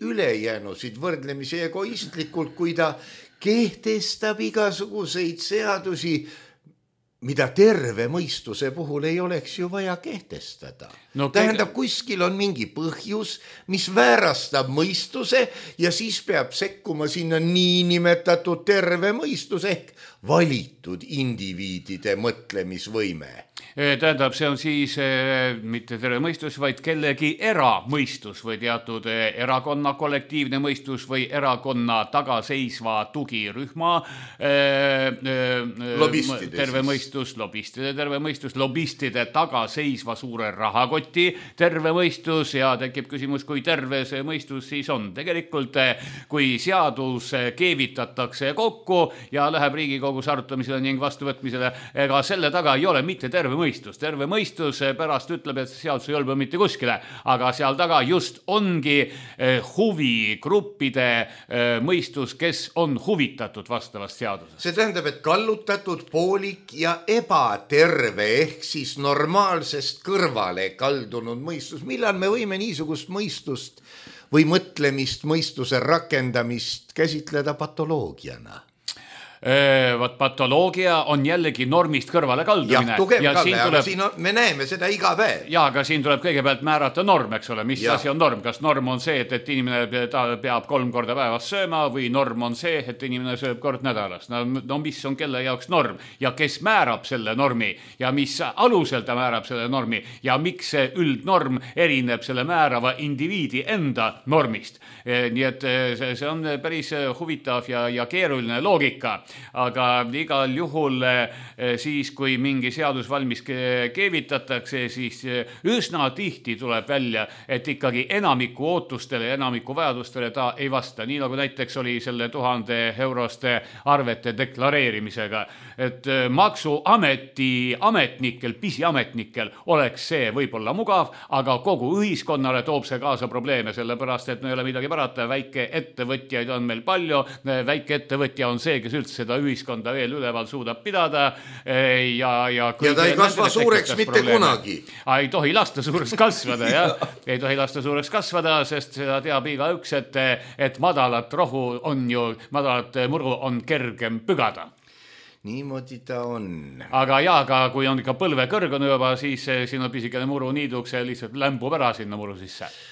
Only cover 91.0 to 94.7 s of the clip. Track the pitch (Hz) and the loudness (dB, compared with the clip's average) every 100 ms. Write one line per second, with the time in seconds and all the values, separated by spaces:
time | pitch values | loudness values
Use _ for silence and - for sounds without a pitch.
91 | 117 131 123 117 - 202 185 160 143 131 | -2 0 0 0 -2 -2 0 0 0 0
92 | 120 135 127 117 120 117 170 156 123 120 | 0 2 0 0 -4 -4 -2 -2 -4 -8
93 | 135 123 127 123 135 120 139 127 131 110 | -6 -4 -4 -4 -4 -4 -4 -2 -2 -2
94 | 98 87 - 120 120 131 123 | -4 -6 -6 -4 -2 -2 -4